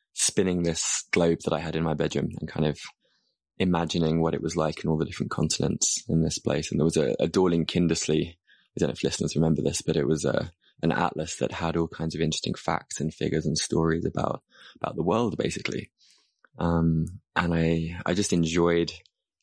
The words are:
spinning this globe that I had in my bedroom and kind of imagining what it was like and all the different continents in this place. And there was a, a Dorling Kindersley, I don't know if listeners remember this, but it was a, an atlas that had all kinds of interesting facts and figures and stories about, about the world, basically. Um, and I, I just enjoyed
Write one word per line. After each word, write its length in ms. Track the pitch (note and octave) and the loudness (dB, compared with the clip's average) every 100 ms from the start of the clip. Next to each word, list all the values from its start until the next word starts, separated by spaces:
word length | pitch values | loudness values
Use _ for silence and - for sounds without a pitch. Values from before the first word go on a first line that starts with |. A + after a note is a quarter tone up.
| _ | _
spinning 500 | - - - F#2 F2+ | -2 0 2 2 2
this 420 | E2+ D#2 - - - | 0 0 -2 -4 -2
globe 280 | F#2+ E2+ E2 | 2 4 2
that 80 | - | 0
I 60 | D#2 | -2
had 140 | D#2+ D#2+ | -2 -2
in 60 | |
my 120 | D#2+ | -2
bedroom 340 | D2+ D#2+ - - - | 0 0 0 -4 -6
and 100 | D#2 | -8
kind 180 | D#2+ D#2 | 0 0
of 120 | - - - _ _ _ _ _ _ | 0 -8 -20 _ _ _ _ _ _
imagining 640 | F#2 F2 E2 F2+ D#2+ E2 | 0 2 0 0 2 2
what 100 | D#2+ | 2
it 80 | - | 0
was 140 | E2 E2+ | -2 0
like 240 | D#2 - | -2 -2
and 80 | F2 | -2
all 60 | D#2 | -2
the 80 | |
different 260 | D2+ - - | -2 -4 -6
continents 720 | - D#2 - - - - - - | -2 -2 0 -2 0 -2 -2 0
in 140 | E2+ | 0
this 160 | D#2 - | 0 -2
place. 320 | - C#2+ - | -2 -2 -2
And 80 | C#2+ | 0
there 60 | |
was 120 | D#2+ D#2+ | 2 2
a, 180 | C2+ - | 0 0
a 60 | E2 | 0
Dorling 400 | F#2+ F#2 E2+ D#2+ | 4 4 4 2
Kindersley, 600 | F2+ E2+ E2 - D#2 F2 | 2 2 2 2 0 0
I 480 | - _ _ _ - | -8 _ _ _ -2
don't 100 | C#2 | -2
know 40 | |
if 100 | - | 0
listeners 300 | - - - - | -4 -2 -2 2
remember 240 | E2 D2 | 2 2
this, 220 | - - | 0 -2
but 140 | - D#2 | -2 0
it 100 | C2+ | 2
was 180 | D#2+ | 0
a, 260 | C#2 - F#2 - _ _ | 0 0 -4 -10 _ _
an 100 | E2 | 0
atlas 440 | - F2 - D#2 - | 2 0 -2 -6 -4
that 160 | - | -4
had 240 | - E2 E2+ | -2 -2 0
all 120 | E2 | -2
kinds 260 | - D#2+ | -4 -6
of 60 | D2+ | -2
interesting 340 | D#2+ D#2+ - | -2 -2 -4
facts 460 | - - E2 - - | -4 -4 -4 -6 -6
and 120 | D#2 | -6
figures 320 | - - D#2+ | -2 -2 0
and 140 | D2+ D#2 | 0 -2
stories 460 | - - E2 E2 - | 0 2 2 2 -2
about, 360 | - - - - - - - | -2 -2 -4 -10 -20 -20 -8
about 140 | - - | -8 -2
the 60 | |
world, 340 | E2 A2 A#2+ - | 0 2 0 0
basically. 540 | - - - - - _ _ - _ _ _ - | -4 -4 -6 -8 -8 _ _ -20 _ _ _ -4
Um, 480 | E2+ E2+ E2 D#2+ E2 F#2 - | 0 4 4 2 0 -6 -6
and 180 | - F2 | -2 0
I, 440 | E2 E2 E2 E2 F2 - | 2 2 2 -2 -4 -2
I 80 | |
just 180 | F2+ G2+ | 0 2
enjoyed 600 | F2 E2 E2+ E2+ E2+ E2 - - _ _ _ | 2 2 4 4 4 0 -4 -20 _ _ _